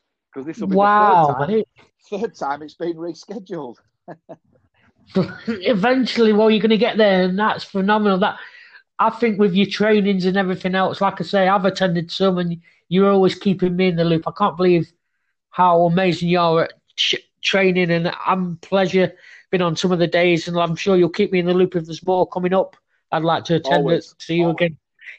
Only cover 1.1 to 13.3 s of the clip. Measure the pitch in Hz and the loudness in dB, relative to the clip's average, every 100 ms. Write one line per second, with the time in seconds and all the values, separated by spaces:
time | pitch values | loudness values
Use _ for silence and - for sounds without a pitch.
1.1 | 180 151 127 147 220 202 _ _ _ _ | 4 2 0 -2 -2 -4 _ _ _ _
2.1 | 202 214 - 139 143 151 - 170 160 165 | -8 -8 -8 -8 -8 -10 -10 -8 -8 -10
3.1 | 160 - 202 190 170 127 107 _ _ - | -12 -14 -16 -12 -12 -12 -16 _ _ -20
4.1 | 165 _ - _ _ _ _ _ _ _ | -20 _ -20 _ _ _ _ _ _ _
5.1 | 190 - - - 220 190 214 226 262 233 | -4 -4 -6 -10 -6 -2 0 2 0 0
6.1 | - 220 208 220 220 220 220 226 170 214 | 2 2 4 4 4 2 2 0 2 2
7.1 | 185 185 185 214 - - 196 190 214 208 | 2 0 0 -2 -2 -6 -4 0 0 2
8.1 | 190 202 - - - - - _ - 220 | 0 -2 -4 -16 -20 -20 -20 _ -2 -2
9.1 | 220 240 196 208 180 196 - 208 214 202 | 0 -2 2 2 2 0 0 2 2 2
10.1 | 190 185 196 185 180 185 190 185 - 196 | 0 0 0 -2 -4 -4 -2 -2 -2 -4
11.1 | 190 170 202 185 202 190 190 190 170 165 | -4 -4 0 2 2 0 0 -2 -2 -4
12.1 | - 190 180 175 170 - _ _ 180 196 | -2 0 0 -2 -6 -12 _ _ 2 4
13.1 | 196 185 | 4 2